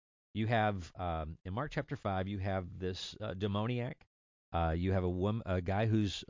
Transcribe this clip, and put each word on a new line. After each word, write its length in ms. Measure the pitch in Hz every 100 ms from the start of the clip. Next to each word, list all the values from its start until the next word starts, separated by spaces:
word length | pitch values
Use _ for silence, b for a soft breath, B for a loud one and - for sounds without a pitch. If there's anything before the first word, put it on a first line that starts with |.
| _ _ _
You 120 | 101 110
have, 420 | 117 107 98 85 -
um, 380 | 87 80 78 82
in 100 | 92
Mark 160 | 98 151
chapter 240 | - -
five, 320 | 139 107 95 95
you 120 | 101
have 280 | 98 95 90 90
this, 360 | 92 92 - -
uh, 140 | 107
demoniac. 720 | 95 101 101 113 123 123 - - _ _ _ _
Uh, 220 | 85 82 80
you 160 | 92
have 120 | 95
a 40 | 90
wom-, 340 | 90 101 113 -
a 140 | 90
guy 260 | 87 95 110
whose, 380 | 110 104 - -